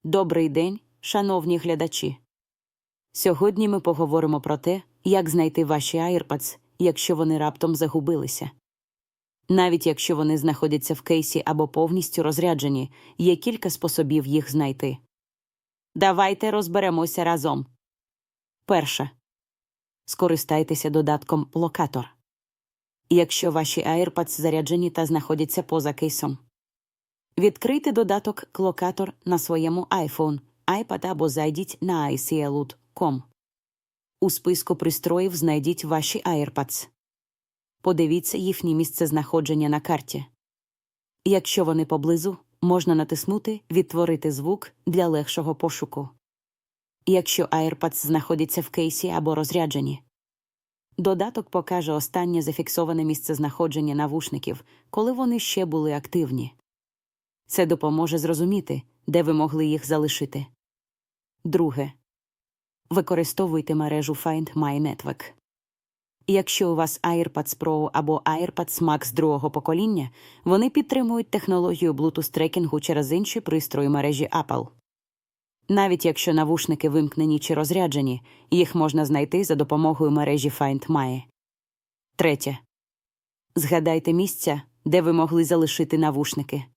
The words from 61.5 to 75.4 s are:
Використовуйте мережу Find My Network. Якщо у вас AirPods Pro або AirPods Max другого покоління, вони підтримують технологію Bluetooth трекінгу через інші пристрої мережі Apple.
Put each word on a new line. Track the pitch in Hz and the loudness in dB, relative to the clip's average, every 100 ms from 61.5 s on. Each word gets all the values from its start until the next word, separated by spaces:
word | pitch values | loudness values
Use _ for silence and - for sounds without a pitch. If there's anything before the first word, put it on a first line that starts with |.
| 175 165 131 139 - _ _ _ _ _ _ _ _ _ | 0 0 0 -6 -8 _ _ _ _ _ _ _ _ _
Використовуйте | 180 - 170 160 - 185 160 151 | -2 2 0 0 0 0 0 0
мережу | 156 151 151 143 | 0 0 0 -2
Find | 147 165 160 160 | -2 -2 -2 -2
My | 156 147 143 | -2 -2 0
Network. | 151 - 143 135 - _ _ _ _ _ _ _ _ _ - | -2 -4 -8 -10 -12 _ _ _ _ _ _ _ _ _ 0
Якщо | 196 190 - 180 | 0 2 0 0
у | |
вас | 165 160 - | 2 0 -2
AirPods | 170 170 165 - 147 - | -2 0 0 -2 -6 -4
Pro | 160 156 151 | -2 0 0
або | 147 147 156 | 0 0 0
AirPods | - 156 175 - 175 - | 0 0 -2 -4 -6 0
Max | 165 151 - | 2 2 0
другого | 117 160 143 143 | 0 2 2 -2
покоління, | 147 139 165 220 196 127 - - - | -4 -2 0 0 -2 -4 -12 -20 -8
вони | 175 190 247 | 2 4 4
підтримують | - - 269 233 233 220 | 2 0 0 0 -2 -2
технологію | 208 202 180 175 160 170 | -4 0 2 2 2 0
Bluetooth | 139 156 156 156 | 2 0 -2 -4
трекінгу | - 160 180 165 151 | 0 0 0 0 -2
через | - 151 135 | 0 -2 0
інші | 170 202 233 | -2 -2 -4
пристрої | - 160 - - 139 | -2 -2 -2 -2 0
мережі | 147 143 139 151 | 2 0 0 -2
Apple. | 160 - 123 117 _ _ _ _ _ _ _ | -2 -2 -4 -4 _ _ _ _ _ _ _